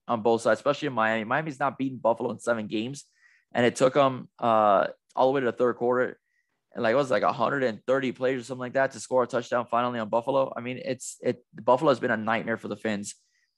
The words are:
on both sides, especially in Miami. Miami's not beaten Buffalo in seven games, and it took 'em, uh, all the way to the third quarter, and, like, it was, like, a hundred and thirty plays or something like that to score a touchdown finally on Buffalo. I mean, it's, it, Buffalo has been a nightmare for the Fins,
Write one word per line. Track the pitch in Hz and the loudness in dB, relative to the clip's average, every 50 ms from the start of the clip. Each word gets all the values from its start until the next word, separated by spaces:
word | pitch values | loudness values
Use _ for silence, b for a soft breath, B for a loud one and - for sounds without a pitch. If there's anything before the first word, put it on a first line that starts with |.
| _ - | _ -4
on | 120 113 | -4 0
both | 104 120 117 110 | 2 2 2 4
sides, | - 120 110 110 | 4 2 2 2
especially | - - 139 - 151 | 2 -2 -2 -2 -4
in | 143 127 | -4 -2
Miami. | 113 110 110 113 113 107 | 0 0 2 0 0 -2
Miami's | 110 127 151 160 160 131 135 | -2 -2 -2 -2 -4 -6 -4
not | 147 135 - | -4 -4 -2
beaten | - 135 135 131 113 | -4 -6 -6 -4 0
Buffalo | - 113 117 - 123 117 | 0 0 2 2 -2 -4
in | 110 - | -6 -4
seven | - 117 120 113 107 | -2 -2 -2 -2 -2
games, | 95 110 107 110 127 139 139 - b b b b b b b b b | -4 -4 -4 -4 -6 -8 -12 -16 b b b b b b b b b
and | - 120 123 | -2 2 2
it | 117 - | 2 4
took | - 160 - - | 4 2 4 4
'em, | 147 139 135 127 120 - - _ - | 4 4 4 2 -2 -8 -16 _ -4
uh, | 123 117 110 110 107 104 98 92 - - - - _ _ _ | 0 2 4 4 6 6 6 4 4 0 -4 -10 _ _ _
all | - 131 | 2 2
the | 131 | 2
way | 139 139 | 2 2
to | 131 | 0
the | - | -2
third | - - 127 123 113 | 0 2 0 0 0
quarter, | - 120 123 123 127 123 - - - _ _ _ _ _ _ _ _ _ _ | 0 0 0 0 0 0 -2 -4 -10 _ _ _ _ _ _ _ _ _ _
and, | - - | -8 -2
like, | 117 110 | 0 2
it | 120 | 2
was, | 143 143 127 | 2 2 2
like, | 131 104 | 0 2
a | 98 85 | 2 0
hundred | - 139 - 123 139 139 | 0 0 -2 -2 0 0
and | 127 120 107 - - | -2 -2 -2 -4 -2
thirty | 123 131 135 131 123 | -2 0 0 0 -2
plays | - - 131 127 135 127 | -4 -2 -2 -2 -2 -2
or | 113 | -6
something | 131 131 127 | -8 -10 -8
like | 127 123 | -8 -4
that | 107 135 135 131 | 0 0 0 0
to | - 110 | -2 -8
score | - - 127 127 | -8 0 0 0
a | 120 | 2
touchdown | - 135 120 123 - 123 123 117 - | 2 0 -4 -2 -2 -2 -2 -2 -2
finally | 113 117 123 123 123 117 | -2 -2 0 0 -2 -4
on | 110 104 | -4 -2
Buffalo. | 110 117 117 135 139 135 135 - - | -2 -2 0 0 0 0 0 -2 -4
I | 120 | -8
mean, | 120 123 127 - - | -8 -8 -10 -8 -6
it's, | 123 127 - - - - - | -6 -6 -6 -8 -14 -14 -4
it, | - - - - _ _ - | -4 -2 -4 -4 _ _ -18
Buffalo | - 110 123 127 - 160 147 | -4 2 2 2 4 4 2
has | 127 117 | 2 2
been | - 123 | 2 0
a | 113 | -2
nightmare | 110 107 110 113 110 78 117 113 | 0 0 0 -2 -2 0 -2 -4
for | 104 - - | -4 -4 -8
the | 104 | -10
Fins, | - - 110 104 101 101 - - - _ _ _ _ _ _ _ | -6 -4 -4 -4 -4 -6 -10 -12 -16 _ _ _ _ _ _ _